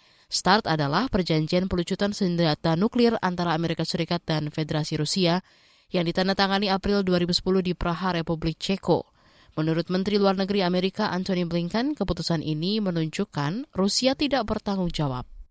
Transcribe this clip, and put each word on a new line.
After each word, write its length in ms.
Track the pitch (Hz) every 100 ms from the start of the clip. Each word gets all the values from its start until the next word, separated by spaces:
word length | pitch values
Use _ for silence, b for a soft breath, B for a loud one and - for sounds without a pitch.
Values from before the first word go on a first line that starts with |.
| b b b
start 400 | - - 202 -
adalah 400 | 156 143 156 262
perjanjian 560 | 196 180 156 156 180 190
pelucutan 480 | 180 170 185 202
senjata 640 | 208 190 170 165 151 170 160
nuklir 400 | 208 240 233 226 185
antara 320 | 180 175 160
Amerika 240 | 170 165
Serikat 400 | 160 175 165 175 -
dan 240 | 156 151
Federasi 440 | 156 151 160 151 151
Rusia 440 | 151 - 175 175 b b b b b
yang 160 | 185 165
ditandatangani 640 | 170 185 196 196 196 202
April 320 | 190 202 202
dua 160 | 185 180
ribu 160 | 175
sepuluh 320 | 180 - 190 180
di 80 |
Praha, 400 | 170 180 170 190
Republik 480 | 170 165 160 165 156
Ceko. 480 | - 190 - 151 - b b b b -
Menurut 320 | 156 160 170
Menteri 320 | 185 190 202
Luar 160 | 196 190
Negeri 240 | 190 202
Amerika 480 | 180 180 185 - 214
Antony 400 | 180 185 180 175
Blinken, 480 | 170 170 214 262 302
keputusan 480 | 190 175 - 165 151
ini 320 | 156 175 214
menunjukkan 960 | 202 170 160 - 202 - 143 202 285
Rusia 400 | 208 196 - 247
tidak 320 | 269 294 262 214
bertanggung 480 | 220 - 196 175
jawab. 320 | - 147 127 120 - -